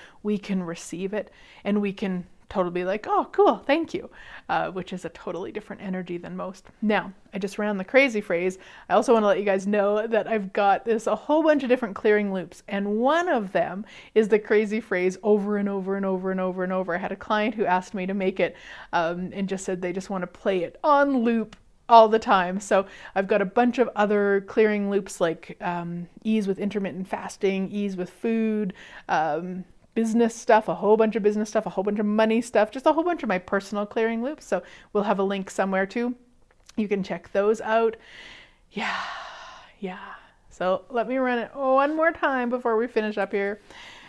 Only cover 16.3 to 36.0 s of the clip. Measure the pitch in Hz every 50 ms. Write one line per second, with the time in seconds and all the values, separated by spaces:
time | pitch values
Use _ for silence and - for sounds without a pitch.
16.3 | 190 185 185 185 180 185 185 180 190 185 185 190 170 185 196 180 180 - - -
17.3 | 220 214 208 214 214 220 202 175 180 185 185 - - 196 185 190 196 202 190 190
18.3 | 190 190 180 - - - - - - - - - - 170 165 165 175 175 185 175
19.3 | - 202 196 185 196 185 - - 185 180 185 180 175 190 185 - 196 190 180 180
20.3 | - - - 214 190 180 170 - - - - 311 285 285 285 285 277 254 226 240
21.3 | 233 226 208 - - - _ _ _ _ _ - 240 226 220 220 220 220 220 233
22.3 | 220 190 175 180 185 196 - - 220 190 196 196 - - - - - 196 196 190
23.3 | 220 196 202 185 - 240 247 247 233 - 240 220 - - 208 202 214 208 202 202
24.3 | 202 196 196 196 - 240 220 214 208 208 202 202 202 196 196 202 - - 185 165
25.3 | 165 165 - - 175 - - 180 175 175 170 170 175 175 175 - - - - 220
26.3 | 220 220 202 196 190 196 - 208 - 208 196 180 - 180 185 - - - 185 190
27.3 | - - - 190 190 190 190 175 - 208 202 202 190 180 180 180 - - - 233
28.3 | 226 226 220 220 214 214 214 185 - - - - - - - - - 165 156 156
29.3 | 147 165 175 180 185 185 180 - - _ _ _ - 226 226 226 214 233 233 220
30.3 | 226 - - - 226 220 226 - 160 170 196 202 214 220 220 220 208 226 196 208
31.3 | 208 214 214 214 - 220 208 185 - 190 190 208 208 214 214 208 208 214 220 220
32.3 | 220 233 240 - - 220 208 - - 269 - 320 302 302 330 349 349 - - 220
33.3 | 185 180 185 - - 196 202 - 214 208 208 202 - 240 226 226 233 226 233 269
34.3 | 311 - - - 202 180 180 - - - - _ - 208 202 208 202 190 190 196
35.3 | 202 196 190 - - - 190 190 190 190 196 190 - 240